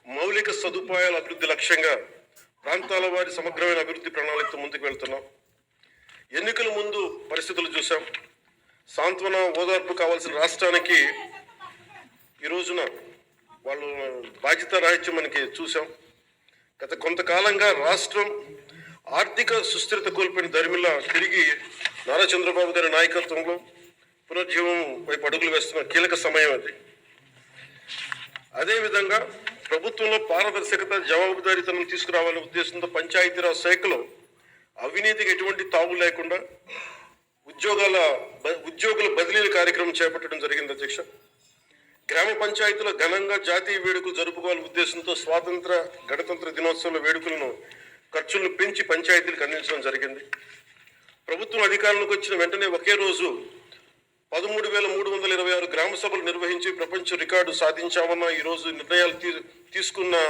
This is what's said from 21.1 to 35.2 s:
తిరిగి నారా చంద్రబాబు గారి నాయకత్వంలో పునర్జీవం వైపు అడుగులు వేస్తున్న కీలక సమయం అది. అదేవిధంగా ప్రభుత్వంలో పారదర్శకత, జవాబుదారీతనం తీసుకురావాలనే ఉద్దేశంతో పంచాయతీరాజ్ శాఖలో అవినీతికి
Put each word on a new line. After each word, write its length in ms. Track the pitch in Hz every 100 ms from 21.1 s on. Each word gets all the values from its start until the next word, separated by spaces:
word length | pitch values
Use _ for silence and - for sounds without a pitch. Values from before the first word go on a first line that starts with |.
తిరిగి 440 | - 175 185 165 147 - - - - -
నారా 160 | 156
చంద్రబాబు 480 | 208 185 180 175 175
గారి 180 | 175 165
నాయకత్వంలో 720 | 156 170 175 - 160 165 175 - - - _ _ _ -
పునర్జీవం 760 | 170 180 175 175 175 147 123
వైపు 220 | 120 147 147
అడుగులు 240 | 156 165
వేస్తున్న 320 | 156 - 156
కీలక 320 | 135 160 175
సమయం 380 | 170 156 156 151
అది. 200 | 127 147 - - - _ _ _ _ _ - - - - - - - - - _
అదేవిధంగా 640 | - 170 226 214 202 196 214 - - - - -
ప్రభుత్వంలో 480 | 160 214 214 214 214
పారదర్శకత, 760 | 214 170 208 202 - - 196 196 160
జవాబుదారీతనం 760 | 165 185 185 190 185 180 180
తీసుకురావాలనే 580 | 175 180 185 175 170 165
ఉద్దేశంతో 460 | - 170 170 175 175
పంచాయతీరాజ్ 720 | 160 160 185 180 180 175 160
శాఖలో 500 | 175 180 196 127 - - _ _ _ _ _ -
అవినీతికి 520 | 131 185 214 214